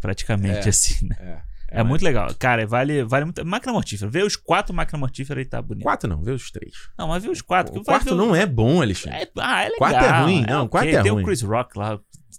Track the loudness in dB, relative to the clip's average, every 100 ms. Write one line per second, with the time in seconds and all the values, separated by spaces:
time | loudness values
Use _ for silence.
0 | -4 -2 -2 0 0 0 2 4 4 2
1 | 0 -2 -6 -8 -10 -8 -4 0 2 4
2 | 6 4 2 0 2 2 2 0 0 0
3 | 0 0 0 -6 -4 -4 -2 -2 -2 -6
4 | -4 0 0 -2 0 0 0 -2 -2 -2
5 | -4 -4 -8 -8 -6 -6 -6 -4 -4 -2
6 | -2 -2 -4 -6 -8 -12 -14 -14 -14 -6
7 | -4 -2 -4 -6 -2 -2 0 -4 0 2
8 | 2 2 4 4 2 2 4 4 2 -2
9 | -8 -10 -10 -4 -2 0 -2 0 2 4
10 | 6 6 4 2 2 0 0 0 2 2
11 | 2 2 0 -2 -2 -2 -4 -6 -6 -8
12 | _ -20 _